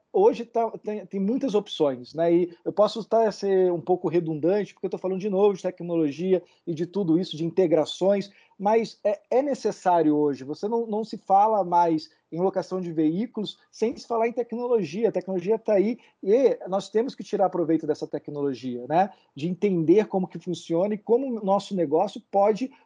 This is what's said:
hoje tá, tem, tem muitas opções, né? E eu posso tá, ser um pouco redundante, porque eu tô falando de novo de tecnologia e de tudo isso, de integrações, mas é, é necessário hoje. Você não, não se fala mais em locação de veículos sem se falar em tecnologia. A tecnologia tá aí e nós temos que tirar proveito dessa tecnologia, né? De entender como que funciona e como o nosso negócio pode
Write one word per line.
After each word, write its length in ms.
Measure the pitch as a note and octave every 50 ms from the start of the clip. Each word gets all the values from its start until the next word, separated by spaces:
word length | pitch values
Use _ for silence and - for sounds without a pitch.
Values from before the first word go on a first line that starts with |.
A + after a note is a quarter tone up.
| _ _
hoje 320 | - G3+ F#3+ A#3 G#3 F#3+ A#3
tá, 260 | - - A3+ A3+ A3 A3 F3+ -
tem, 220 | G#3 G#3+ G#3+ F#3
tem 140 | - - G3
muitas 360 | F#3+ G3+ B3 C4+ C#4 B3+ G3
opções, 580 | G#3 G#3 - - - D#3 C#3+ C3 B2 B2 - -
né? 200 | D#3 E3+ E3+ E3+
E 240 | F3 F3+ F3 F3 - -
eu 80 | E3 E3
posso 280 | - G#3 G#3 - A3+ G3
tá, 260 | - A3 A3+ A3+ G#3+
ser 400 | G3 - G3+ G3 G3 F#3 F#3 F3+
um 100 | F3 E3
pouco 280 | - F3 F3+ F3 - E3
redundante, 640 | D3+ F3 E3+ D#3+ D#3+ D3 D3 E3+ G3 G#3+ F#3+ - -
porque 140 | _ -
eu 40 | F#3
tô 60 | G#3
falando 220 | G3 - F#3 F#3+ F#3
de 100 | F#3 G#3+
novo 260 | F#3+ F#3 G#3 G#3 G3
de 60 | -
tecnologia 800 | - F#3 F3+ - F3 F3 E3+ E3 D#3+ D3 C3 D3+ F3+ F#3+ F#3 F3 F3 - _ _ _
e 60 | E3+ E3
de 120 | C#3+ F3
tudo 320 | E3 - G3+ G3+ D#3+ D#3
isso, 200 | F3 F#3 - -
de 80 | D3 E3
integrações, 840 | E3 - F#3+ F#3 D#3+ E3 D#3 D3 - - - F3+ G3 G3+ G3+ F#3+ - _ _ _ _ _
mas 420 | - F#3+ G3+ A3 A#3 A3 - - _ -
é, 160 | G#3 G#3 - _ _
é 100 | A3+ B3
necessário 760 | C#4+ C#4+ C4 - - G#3+ - - - F#3+ F3 E3+ D#3+ D3+ D3+
hoje. 260 | D3 D3 D3 C#3 B2 C3
Você 240 | C3+ D3+ - G3
não, 180 | G#3 A#3 A#3 A#3
não 200 | A3+ G3+ G#3+ A3+
se 120 | A3 -
fala 460 | - - - F#3+ G3 G#3 A3 A3 G3+ F#3
mais 460 | F3 F3 F3 F3 E3+ E3 D#3 - - _ _ _ _
em 80 | - E3
locação 380 | F3+ F#3+ F#3 F#3+ F3 - F#3 F#3
de 120 | F#3 E3+
veículos 640 | D#3+ D#3+ D#3 D#3 E3 F#3+ A#3+ A#3 - A3 G3 D#3+ - _ _ _
sem 240 | - - A3 A#3 -
se 100 | - -
falar 220 | - A#3 A3+ A3+
em 60 | A#3+ -
tecnologia. 760 | B3+ A#3+ - A3 A#3+ A#3+ A#3+ B3 A3+ F3+ C#3 D#3 G#3+ A#3 G3
A 20 |
tecnologia 460 | F#3 F#3 E3+ F#3+ F#3+ F3+ E3+ G3 A3+
tá 160 | G#3+ - - G#3+
aí 240 | F#3+ F#3+ A3 B3 - _ _ _ _
e 380 | - F#3+ G#3+ C4 C4+ G#3 D#3+ - -
nós 200 | F#3+ F#3 G3 F#3+ -
temos 260 | - G#3+ A#3+ C#4 -
que 80 | - G#3
tirar 260 | - - G3 F#3+ F3+
proveito 380 | F#3 F3 E3 D3 E3 D#3 D#3+
dessa 180 | D3 D3 - D#3
tecnologia, 800 | - - C#3+ - - D3 C#3+ C#3+ C#3+ C3 A2+ B2+ B2+ A#2+ A#2+ B2
né? 240 | C3 D3+ F3 G3 G#3+ - _ _ _ _
De 140 | C3+ C#3+
entender 600 | F3 F#3 - G#3 G#3 F#3 E3+ D#3+ D#3 F#3 G#3+ G#3+
como 200 | - - F#3+ F#3
que 100 | - -
funciona 560 | E3+ - F3+ E3+ E3 - - E3 E3 F#3+ G#3 G#3+
e 40 |
como 420 | G3+ - - A3+ B3+ C#4 C4+ A#3 G#3+
o 40 | G#3
nosso 300 | F#3+ G3 G3+ G3+ - G#3
negócio 480 | F#3 E3 C#3 D3 D#3+ G3 G3 - A#3 - _
pode 400 | - G3 G3 G#3+ A3 F#3+ B3+ C4 - _ _